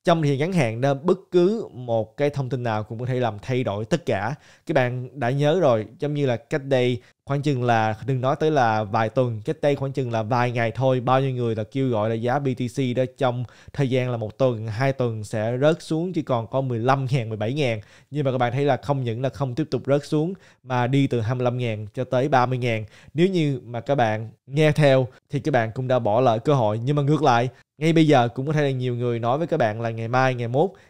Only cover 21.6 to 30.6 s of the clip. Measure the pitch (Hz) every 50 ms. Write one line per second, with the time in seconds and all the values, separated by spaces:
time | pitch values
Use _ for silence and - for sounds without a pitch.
21.6 | 123 117 110 104 107 104 - 131 127 - - 127 131 151 143 127 123 123 131 127
22.6 | 123 120 113 110 107 - - - - - - 143 175 196 190 175 156 147 139 123
23.6 | - 110 123 117 - - 143 135 120 110 107 110 113 110 - _ _ - 135 151
24.6 | 156 151 147 - 151 139 131 131 127 117 - - _ - - 131 - 156 143 120
25.6 | 113 110 101 127 131 127 127 127 117 104 104 120 131 120 110 110 - 156 143 135
26.6 | 113 104 107 113 117 135 147 147 143 139 151 151 156 139 120 117 123 131 - _
27.6 | _ _ _ - 147 165 160 165 160 147 147 127 120 120 - 131 131 151 151 151
28.6 | 147 139 135 127 127 127 120 120 123 123 120 117 113 117 127 151 170 147 170 127
29.6 | 120 107 107 113 117 117 113 113 113 117 120 127 131 131 127 120 120 117 120 139